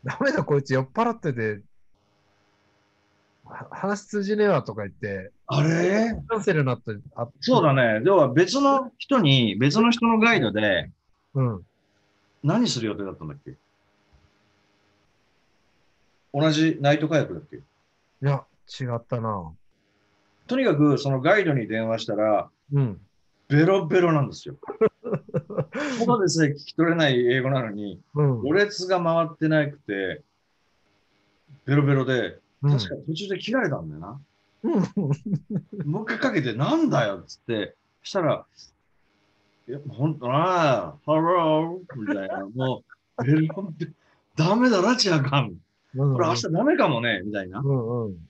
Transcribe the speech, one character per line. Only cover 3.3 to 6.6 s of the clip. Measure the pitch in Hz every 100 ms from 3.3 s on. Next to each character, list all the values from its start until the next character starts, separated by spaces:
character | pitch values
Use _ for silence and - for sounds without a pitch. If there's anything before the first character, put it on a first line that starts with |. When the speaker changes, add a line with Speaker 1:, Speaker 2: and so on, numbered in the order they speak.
| _
Speaker 1:
は-、 | - - -
話 | - 196 202 -
通 | 208
じ | 196 214
ね |
え | 208
わ」 | 160
と | 110 107
か |
言 | 101
っ |
て、 | - 107 98 95 _ -
Speaker 2:
あ | 135
れ？ | 151 165 175 202 233 220 143
Speaker 1:
キ | 226
ャ |
ン |
セ | 202
ル | 160